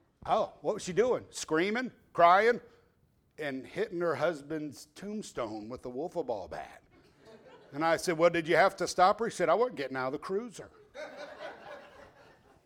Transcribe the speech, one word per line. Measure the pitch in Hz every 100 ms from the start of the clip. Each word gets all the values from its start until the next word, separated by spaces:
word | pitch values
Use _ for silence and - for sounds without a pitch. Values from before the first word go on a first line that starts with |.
| _ _ -
"Oh, | 208 175 -
what | 151
was | 202
she | 180
doing?" | 170 254 156 101
"Screaming, | - - 156 196 214 247 - _
crying, | - 170 190 226 226 - _ _ _ _ _ _ -
and | 147 131
hitting | 123 170 220 175
her | 170 131
husband's | 160 151 143 156 151 120 -
tombstone | - 202 214 - 143 110 110 107
with | 127 127
a |
wiffle | 127 175 175 127
ball | 104 85
bat." | 78 65 - _ _ _ _ - - - - -
And | 139
I | 165 160
said, | - 160
"Well, | 170
did | 170 160
you | 160
have | 190 -
to | 165
stop | - 185 208
her?" | 226
He |
said, | - 160
"I |
wasn't | 196 254 190
getting | 131 131
out | 131
of |
the | 147
cruiser." | - 196 240 156 101 - - 302 302 - 587 - - - - - - - - - - _ _ _